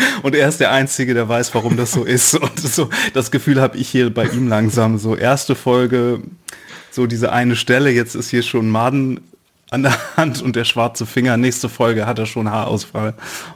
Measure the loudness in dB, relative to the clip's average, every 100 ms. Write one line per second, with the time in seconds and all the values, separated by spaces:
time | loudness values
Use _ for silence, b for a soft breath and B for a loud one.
0 | B 0 0 2 2 2 2 2 0 -2
1 | 0 0 0 0 0 0 0 0 0 0
2 | 0 2 2 2 0 -4 -4 -2 -2 B
3 | B -2 -2 0 2 2 2 0 -2 0
4 | 2 0 0 0 0 2 2 2 2 2
5 | -2 0 0 0 0 -2 2 2 4 2
6 | 0 -2 -6 -18 -20 B B B B -2
7 | -2 0 0 2 2 0 2 2 4 2
8 | 0 -4 -2 -2 0 0 0 2 2 0
9 | -2 -4 -10 _ _ _ -8 -2 0 0
10 | -4 -2 -2 -2 -2 -2 0 0 0 -2
11 | -4 0 2 2 2 0 -4 0 2 2
12 | 0 -2 -4 -4 -2 -2 -2 -4 -4 -6
13 | -6 -6 B B B